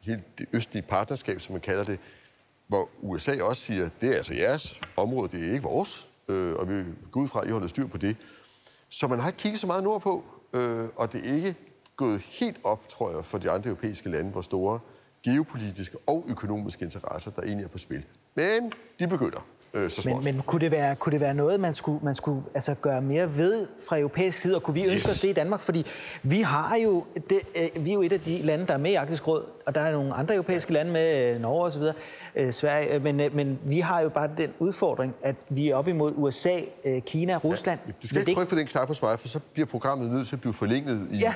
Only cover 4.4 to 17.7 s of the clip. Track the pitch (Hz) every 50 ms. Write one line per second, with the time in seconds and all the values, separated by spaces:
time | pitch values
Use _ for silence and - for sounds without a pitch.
4.4 | 92 117 143 156 - - - - - - - - 101 117 131 127 98 - - 85
5.4 | 82 85 123 143 117 - - 156 202 - - - - - _ _ _ - 95 95
6.4 | 90 87 80 - 92 92 101 98 90 87 76 - - - - 131 143 131 - 107
7.4 | 92 98 113 107 90 82 - 143 135 - - 82 98 104 113 - - - - -
8.4 | - - - _ _ - - _ _ _ - - 151 127 127 117 131 180 185 -
9.4 | - 208 214 214 208 180 175 190 190 208 214 196 - 196 180 170 - - - -
10.4 | - _ - 123 123 120 117 113 113 113 - - 113 107 - 107 - 123 143 156
11.4 | 180 196 165 - - - - _ - _ _ - 135 117 104 98 - - - -
12.4 | 240 220 - - - 101 107 107 - - - - 117 92 82 78 82 - - 95
13.4 | 92 85 85 98 107 120 92 - - 107 98 - - - 80 76 85 98 92 92
14.4 | 87 - 98 92 95 101 113 117 - - - - - _ _ _ - 120 127 151
15.4 | 160 - - 120 107 101 90 98 92 - - - - 139 151 165 165 123 107 -
16.4 | 107 101 104 107 101 92 - - 92 80 - 95 - - - 80 - 107 - 90
17.4 | 87 104 101 101 95 82